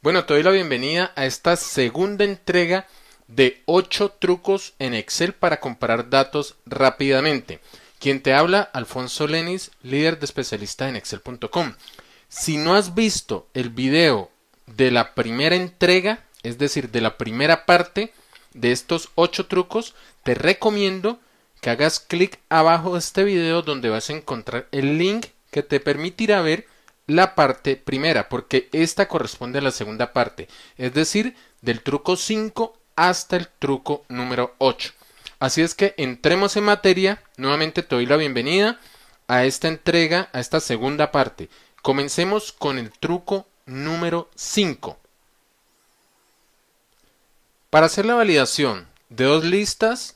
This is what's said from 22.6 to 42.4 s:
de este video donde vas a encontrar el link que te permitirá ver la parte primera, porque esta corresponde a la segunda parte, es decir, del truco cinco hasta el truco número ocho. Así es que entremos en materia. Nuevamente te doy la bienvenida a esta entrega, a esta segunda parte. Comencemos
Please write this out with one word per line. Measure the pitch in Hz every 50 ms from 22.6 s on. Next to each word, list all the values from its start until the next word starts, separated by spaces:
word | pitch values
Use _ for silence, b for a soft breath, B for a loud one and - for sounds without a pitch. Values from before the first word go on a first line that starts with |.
| 156 165 165 170 160 185 180
de | 175
este | 175 - - - 196
video | 202 196 175 170 165 165 170 165
donde | 156 147 135 120 117
vas | 107 113 - -
a | 147
encontrar | 156 - - 143 117 107 - - 120 - _
el | - 139 135 143 147 160
link | 175 190 208 226 233 - _ _ _ _
que | - 147 143
te | - 151 135
permitirá | - 156 143 143 156 170 156 - 220 208 208 196 170
ver | 156 156 208 - b b b b b b _ _ -
la | 147 170 190 185 -
parte | - 151 135 131 - _ 143 135
primera, | 131 _ - 135 135 143 165 156 120 - -
porque | - 120 - _ - 175 - -
esta | - 156 165 165 - - 196 -
corresponde | - 165 117 107 - - 127 120 127 143
a |
la | 139 135
segunda | 123 - 113 104 107 110 123 -
parte, | - 127 120 110 - - 87 B B B B B B
es | B 127 127
decir, | 127 147 160 151 - 202 220 254 254 b b b b b
del | - 120 120 113 -
truco | - 131 143 - - 185
cinco | 180 - - 220 214 214 220 - - 226 226 - _ _ _ _
hasta | - 165 180 180 - - _ -
el | 180 170 -
truco | _ _ - 139 139 127 _ - 147 143 - _
número | 123 123 123 123 123 123 123 120 - _
ocho. | 135 131 120 - - - - B B B B B B B B B
Así | 131 135 - 160
es | 160 170 -
que | - 202 196 196 -
entremos | 151 131 123 120 - 151 170 185 196 202 - 214
en | 208
materia. | 208 208 202 - 196 185 180 190 190 202 - _ _ _ -
Nuevamente | 131 135 143 151 156 160 156 - 165
te | - -
doy | 123 123 123
la | 143 156
bienvenida | 156 143 131 120 117 139 165 190 202 220 240 b b b b b b b b b _ _
a | 123 127 127
esta | 131 131 - - 165
entrega, | 160 156 _ - 165 170 165 156 165 175 190 - -
a | 131
esta | 120 - - 160
segunda | - - 127 110 117 135 147 147 151 147
parte. | - 143 131 117 - - 87 - b b b b b b _
Comencemos | - 135 139 143 143 - - 170 185 202 214